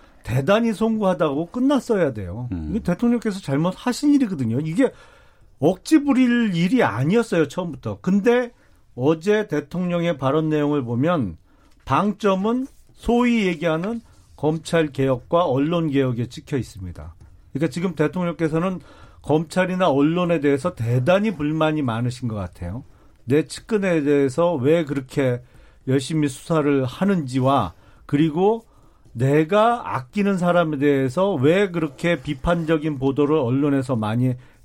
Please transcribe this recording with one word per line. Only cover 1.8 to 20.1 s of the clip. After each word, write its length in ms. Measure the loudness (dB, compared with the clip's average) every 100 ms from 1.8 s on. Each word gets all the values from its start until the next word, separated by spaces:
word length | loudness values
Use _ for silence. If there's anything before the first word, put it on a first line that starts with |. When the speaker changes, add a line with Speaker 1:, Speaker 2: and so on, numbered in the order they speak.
| 2 0 0
Speaker 1:
돼요. 360 | -2 -8 -8 -8
Speaker 2:
음. 160 | -6 -4
Speaker 1:
이게 120 | -4
대통령께서 580 | -2 0 0 0 -2 -6
잘못하신 720 | -4 -2 -2 -2 -6 0 2
일이거든요. 460 | 2 2 -2 -2 -2
이게 320 | -2 0 0 0 -20 -20 -20 _ -20 0
억지 440 | 0 0 2 2
부릴 520 | 4 4 4 2 2 2
일이 280 | 2 2
아니었어요, 640 | 2 2 2 2 2 0 0
처음부터. 500 | -2 -6 -6 -8 -6
근데 500 | 0 2 4 2 0 -10 _ _ _ -2
어제 520 | 0 0 2 0 0
대통령의 720 | -4 -4 -6 -2 -2 -2 -2
발언 300 | -2 0 0
내용을 340 | 0 0 -2
보면 540 | -2 -2 0 0 -4 -8 _ _ _ _ -2
방점은 840 | 0 0 -2 0 0 0 -2 -4 -14 -20
소위 540 | -8 -2 2 2 2 0
얘기하는 540 | 0 -2 -2 -4 -8 -12 -20 -20 -4
검찰 500 | -2 -2 0 0 0
개혁과 560 | 0 0 0 0 0 2
언론 440 | 0 0 0 0
개혁에 380 | 0 0 -2 -6
찍혀 300 | -8 -6 -6
있습니다. 580 | -6 -12 -14 -14 -16 -18 -20 -20 -10
그러니까 200 | -4 -4
지금 240 | -2 -4 0
대통령께서는 840 | -2 -2 -4 -2 -2 0 -2 -6 -12 -20 -20 -10
검찰이나 640 | -2 -2 0 -2 0 2 2
언론에 520 | 4 2